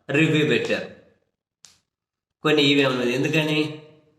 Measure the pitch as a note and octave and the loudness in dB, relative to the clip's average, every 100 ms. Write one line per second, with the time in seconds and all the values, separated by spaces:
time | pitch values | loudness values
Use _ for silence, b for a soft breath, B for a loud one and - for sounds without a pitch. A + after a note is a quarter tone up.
0 | - C#3+ D#3 D#3 - A#2+ - G2 - - | -4 0 2 2 0 0 -2 -6 -6 -16
1 | _ _ _ _ _ _ - _ _ _ | _ _ _ _ _ _ -20 _ _ _
2 | _ _ _ _ D3+ D3+ C#3 C#3+ C3+ B2+ | _ _ _ _ 0 2 2 4 2 0
3 | A#2+ C3 D#3 D#3+ D#3 D#3 D3+ - - - | -2 -2 -2 0 0 -2 -4 -8 -20 -20
4 | _ | _